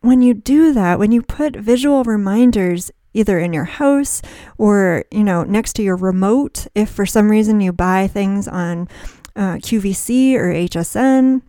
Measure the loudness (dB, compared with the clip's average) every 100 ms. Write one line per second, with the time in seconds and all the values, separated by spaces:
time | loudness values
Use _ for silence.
0 | 4 4 4 2 2 4 4 4 0 2
1 | 2 2 -2 -4 -4 -4 0 0 2 0
2 | 0 -2 0 2 4 4 0 -2 -8 -18
3 | _ -2 0 0 -2 -4 -6 -2 0 2
4 | -2 -6 -12 -20 -20 -2 2 4 2 0
5 | -4 -2 0 0 0 -2 -2 -4 -2 -2
6 | -2 0 0 0 -2 -8 -8 -4 -4 -2
7 | -2 2 2 2 2 0 0 -2 0 0
8 | -2 -2 -4 -4 -6 -6 -6 -6 -10 -12
9 | -18 -18 -20 -6 -4 -4 -4 -2 -2 -6
10 | -2 2 2 2 0 -2 -4 -4 -6 -2
11 | 2 4 2 0